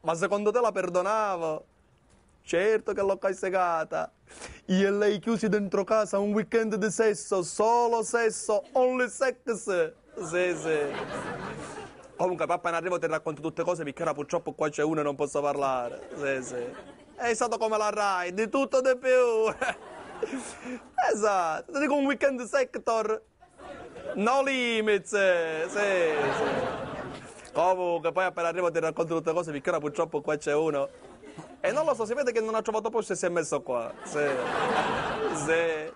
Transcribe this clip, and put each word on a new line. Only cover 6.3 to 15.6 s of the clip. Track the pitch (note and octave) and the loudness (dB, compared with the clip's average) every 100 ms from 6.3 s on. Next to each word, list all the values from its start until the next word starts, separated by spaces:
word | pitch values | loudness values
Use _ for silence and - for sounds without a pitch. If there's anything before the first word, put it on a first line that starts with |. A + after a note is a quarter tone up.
weekend | G#3 G#3 A3+ A3 G3+ | 0 2 0 2 0
di | G#3 | 0
sesso, | - A3+ G#3 - F#3+ | 4 2 2 0 -2
solo | F3 - G#3+ A#3+ A#3+ A#3 | 0 2 4 6 4 2
sesso, | A3 A#3 A3+ A3 - G#3 - | 0 2 2 0 0 0 2
only | C4 B3+ B3+ B3 | 2 4 4 0
sex. | - C4 B3+ - A3 - F3+ D#3+ E3 - | 0 -2 -2 -6 -4 0 0 0 -2 -16
Sì, | - E3+ F3 F3+ D#3+ | -10 -2 0 0 0
sì. | D#3+ D3+ C#3+ B2+ - - - - - - - - G#4+ - - - | 0 0 0 -4 -6 -8 -8 -8 -8 -10 -12 -12 -14 -18 -20 -2
Comunque, | F#3 E3+ D#3 | -2 0 0
papà, | F3 F3 | 0 0
in | E3 | -2
arrivo | E3+ F3 | -2 -2
ti | E3 | 0
racconto | D#3 E3 D3 | -2 -4 -6
tutte | D#3 D#3 | -6 -2
cose, | E3+ F3 | -2 -2
perché | C#3+ C3+ | -4 -4
ora | E3 | -4
purtroppo | C#3+ D3 E3+ E3 | -2 -2 -2 -4
qua | - D#3 | -2 -4
c'è | D3 | 0
uno | D3+ D#3 | 0 2
e | |
non | D3 C#3+ | -2 -2
posso | D3 D3 | -2 0
parlare. | C#3+ C#3+ | -2 0